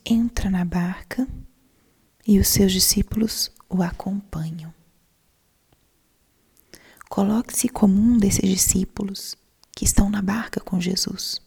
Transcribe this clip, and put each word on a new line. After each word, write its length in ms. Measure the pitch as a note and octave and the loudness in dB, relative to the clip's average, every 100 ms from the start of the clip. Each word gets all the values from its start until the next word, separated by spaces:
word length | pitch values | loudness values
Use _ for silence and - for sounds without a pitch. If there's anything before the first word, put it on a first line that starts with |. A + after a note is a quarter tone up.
| - | 0
entra 440 | A#3 A#3 - G3 | 0 2 0 0
na 160 | F3+ F3 | 0 0
barca 600 | F3 F3 - - - C4 - - _ _ _ _ _ _ _ - | -2 -2 -6 -8 -6 -6 -8 -16 _ _ _ _ _ _ _ 4
e 100 | G3 | 4
os 120 | - | 4
seus 240 | - G3 | 4 4
discípulos 760 | F#3 - G3+ - A3 A3 - - _ - | 4 2 0 0 -2 -2 -2 -8 _ -6
o 120 | F#3 | -2
acompanham. 920 | F3 - F#3+ G3+ G3+ D#3+ D#3+ E3 D#3+ - _ _ _ _ _ _ _ _ _ _ _ _ _ _ _ _ _ _ _ - _ _ - | -2 -4 -6 -8 -8 -8 -8 -8 -14 -20 _ _ _ _ _ _ _ _ _ _ _ _ _ _ _ _ _ _ _ -20 _ _ -8
Coloque-se 600 | - G3+ A3 - - B3 | -2 0 0 -2 -4 -4
como 280 | - G3+ F#3+ | 2 4 6
um 200 | A#3 A#3 | 6 4
desses 320 | G3+ F3 F#3+ | 4 2 2
discípulos 880 | F#3 - F#3+ F#3 - G3 G3 - - _ _ _ | 2 2 0 -2 -6 -8 -8 -14 -16 _ _ _
que 140 | - - | -4 2
estão 240 | - G3+ | 2 2
na 120 | G3+ | 0
barca 380 | F#3+ A3 - - | -2 -4 -6 -10
com 220 | - F#3 | -4 -4
Jesus. 600 | F3 F#3 - F#3+ - - | -2 -4 -6 -8 -10 -10